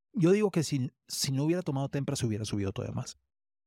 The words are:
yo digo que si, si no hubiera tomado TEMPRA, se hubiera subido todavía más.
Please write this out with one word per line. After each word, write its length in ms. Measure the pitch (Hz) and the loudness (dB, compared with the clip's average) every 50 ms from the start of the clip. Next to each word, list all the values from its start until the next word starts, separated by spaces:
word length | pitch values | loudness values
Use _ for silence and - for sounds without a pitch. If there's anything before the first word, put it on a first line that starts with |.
| _ _ - | _ _ -2
yo 180 | 262 160 170 | 4 4 6
digo 200 | 190 208 214 196 | 6 6 4 2
que 120 | - 170 147 | 2 0 0
si, 280 | - 147 139 123 160 - _ _ - | 0 0 -2 -2 -2 -6 _ _ -10
si 240 | - - - 139 | -6 -4 -2 0
no 120 | 135 131 143 | 0 0 2
hubiera 180 | 156 170 180 185 | 2 0 0 -2
tomado 260 | - 139 135 139 131 | -2 -2 -2 -2 -2
TEMPRA, 260 | - 143 139 - 139 | -2 -4 -2 -2 -2
se 100 | - - 117 | -2 0 0
hubiera 180 | 107 101 107 | 0 -2 -2
subido 260 | - - 104 98 95 | -4 -2 -2 -2 -2
todavía 240 | - - 104 107 110 | -2 -4 -6 -6 -4
más. 220 | 117 127 - - _ _ _ _ _ _ _ _ _ _ | -6 -6 -8 -12 _ _ _ _ _ _ _ _ _ _